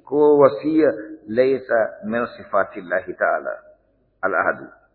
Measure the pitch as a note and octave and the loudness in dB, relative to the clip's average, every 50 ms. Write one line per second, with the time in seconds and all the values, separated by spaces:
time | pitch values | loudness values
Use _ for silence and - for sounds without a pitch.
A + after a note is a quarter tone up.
0 | _ - C3 D3 D3 D3 D3 C#3+ C#3 C3 - - - D3+ D#3 D#3 D3+ C3+ A2+ - | _ -4 0 2 4 6 6 6 6 6 4 0 -4 0 2 2 2 2 0 -2
1 | - - - - - - G#2+ A#2+ C3 C3+ C3+ B2 - - A#2+ A2+ G#2+ - - - | -12 -16 -18 -20 -12 -4 0 2 2 2 2 -2 -2 -2 0 0 0 -2 -4 -12
2 | G2+ G#2+ A2+ A#2 A#2+ - - - F#2+ - - G2 F#2+ - - G#2+ F#2 E2+ F2+ F#2 | -8 -6 -4 -4 -4 -6 -10 -18 -12 -2 -2 -2 -2 -2 -6 -16 -8 -6 -6 -6
3 | - F2+ E2+ - G#2 E2+ E2 D#2 C2+ B1+ G#1 - _ - _ _ _ _ _ _ | -6 -8 -4 -2 0 0 0 -2 -4 -8 -10 -10 _ -20 _ _ _ _ _ _
4 | _ _ _ _ - G2 F#2 E2 F#2 F2 - C#2 C#2 - - _ _ _ | _ _ _ _ -4 -2 0 0 0 0 -2 -4 -12 -20 -20 _ _ _